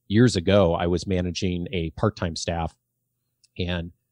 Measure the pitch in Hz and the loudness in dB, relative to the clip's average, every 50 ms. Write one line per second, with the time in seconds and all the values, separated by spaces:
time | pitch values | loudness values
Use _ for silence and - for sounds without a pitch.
0 | _ - 98 107 127 120 95 101 82 92 95 104 98 85 82 90 90 87 87 85 | _ 0 4 4 4 4 4 2 2 4 4 6 6 4 2 2 0 0 0 -2
1 | - - 95 90 90 90 85 - - 92 90 87 87 - - 90 82 80 - - | -2 -2 -2 -2 -2 -2 -4 -4 -4 -4 -4 -4 -6 -6 -4 -4 -4 -6 -4 -2
2 | - 107 - - 98 85 80 - - - 85 85 82 80 - _ _ _ _ _ | 0 0 0 -2 -6 -6 -6 -6 -6 -4 -4 -4 -4 -6 -8 _ _ _ _ _
3 | _ _ _ _ _ _ _ _ _ _ _ - 92 87 90 87 82 85 - _ | _ _ _ _ _ _ _ _ _ _ _ -8 -6 -4 -4 -6 -6 -10 -14 _
4 | _ _ | _ _